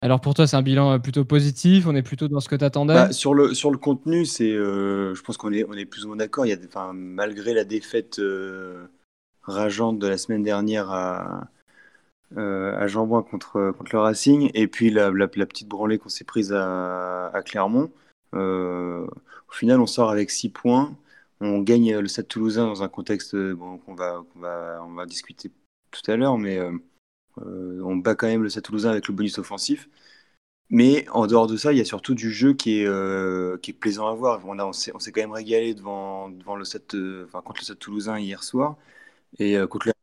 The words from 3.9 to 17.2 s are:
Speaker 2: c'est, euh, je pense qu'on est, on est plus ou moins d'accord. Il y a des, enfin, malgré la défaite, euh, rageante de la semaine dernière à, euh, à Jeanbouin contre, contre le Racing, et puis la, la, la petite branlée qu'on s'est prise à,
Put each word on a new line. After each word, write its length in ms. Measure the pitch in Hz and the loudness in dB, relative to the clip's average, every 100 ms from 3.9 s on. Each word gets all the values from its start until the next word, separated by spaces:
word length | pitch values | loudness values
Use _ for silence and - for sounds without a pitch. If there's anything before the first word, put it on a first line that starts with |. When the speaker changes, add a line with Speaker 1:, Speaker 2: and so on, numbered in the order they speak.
| 131 160 170 160 | 0 2 0 0
Speaker 2:
c'est, 260 | - 113 | 0 0
euh, 640 | 107 101 98 98 98 98 | 2 0 0 0 0 -2
je 80 | 92 | -6
pense 160 | - 113 | -10 -8
qu'on 140 | 110 | -4
est, 140 | 104 107 | -2 -2
on 80 | |
est 120 | 104 98 | -6 -12
plus 200 | - 107 | -12 -12
ou 20 | |
moins 100 | 107 | -6
d'accord. 280 | 107 143 127 | -6 0 0
Il 40 | |
y 40 | |
a 20 | 98 | 0
des, 120 | 90 | -6
enfin, 260 | 104 95 | -10 -10
malgré 600 | 92 90 90 104 104 104 | -10 -12 -4 -4 -4 -2
la 120 | 113 98 | 0 0
défaite, 540 | 107 - 117 107 - | -4 -4 -6 -6 -4
euh, 680 | 101 95 95 95 92 90 90 _ _ _ _ _ | -2 -2 -8 -10 -14 -16 -18 _ _ _ _ _
rageante 560 | - 98 107 101 117 110 | -10 -2 -2 0 0 0
de 80 | 101 | 0
la 100 | 95 | -2
semaine 260 | - 110 | -2 -2
dernière 460 | 104 101 104 107 98 | 0 0 0 -2 -2
à, 580 | 95 92 90 50 - - _ _ _ - _ _ _ _ - | -4 -4 -4 -6 -10 -12 _ _ _ -20 _ _ _ _ -8
euh, 400 | 104 95 95 101 | -6 -4 -4 -2
à 100 | 101 | -2
Jeanbouin 360 | 104 110 117 | 0 2 2
contre, 500 | 107 98 - 107 98 92 | 0 -10 -6 0 0 -2
contre 160 | - | -4
le 60 | 113 | 0
Racing, 520 | 107 107 - 147 139 | 2 2 6 6 6
et 140 | 110 110 | 2 0
puis 220 | - 113 | 4 4
la, 220 | 107 101 | 6 4
la, 160 | 95 98 101 | 4 0 0
la 100 | 98 | -4
petite 220 | - 107 | -4 -12
branlée 300 | 101 107 107 | -4 -2 -2
qu'on 100 | 104 | -4
s'est 160 | - | -12
prise 300 | - - 101 | -6 -4 0
à, 720 | 101 95 92 90 90 90 90 | 0 0 -2 -4 -6 -6 -6